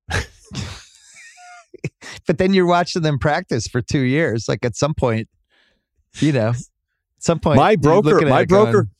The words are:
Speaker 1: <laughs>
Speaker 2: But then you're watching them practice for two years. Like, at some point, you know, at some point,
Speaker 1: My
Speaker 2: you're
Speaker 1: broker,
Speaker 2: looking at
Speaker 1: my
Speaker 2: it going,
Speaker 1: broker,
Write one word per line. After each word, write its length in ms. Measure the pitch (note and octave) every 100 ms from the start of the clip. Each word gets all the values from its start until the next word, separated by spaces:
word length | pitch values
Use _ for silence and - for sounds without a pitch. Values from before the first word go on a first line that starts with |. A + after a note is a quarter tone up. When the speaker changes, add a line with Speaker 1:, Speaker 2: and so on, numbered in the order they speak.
| -
Speaker 1:
<laughs> 160 | F2 - _ - - - - - _ _ - - F5 F5+ F5+ E5 - - _ - - -
Speaker 2:
But 120 | F3
then 160 | F#3
you're 120 | F#3+ F3
watching 360 | F3 F3 F#3
them 160 | D#3 C#3+
practice 500 | D3+ D3+ F#3 B2+ -
for 120 | B2
two 200 | - D3+
years. 480 | B2+ C#3+ D#3+ A2+ -
Like, 160 | B2
at 100 | B2
some 200 | - D3
point, 340 | D#3+ B2+ A2 A2+ _ _ _ _ _ _ _ _ -
you 140 | D3
know, 160 | C3+ A2
at 80 | A#2+ - _ _ _ _ _
some 200 | - E3
point, 180 | - C#3
Speaker 1:
My 140 | E3+
Speaker 2:
you're 60 | G#3
Speaker 1:
broker, 300 | C#3 F3 D3+
Speaker 2:
looking 180 | F3 D3+
at 20 |
Speaker 1:
my 100 | C3+
Speaker 2:
it 80 | D#3
going, 240 | G3 G#3+
Speaker 1:
broker, 160 | G#3 A2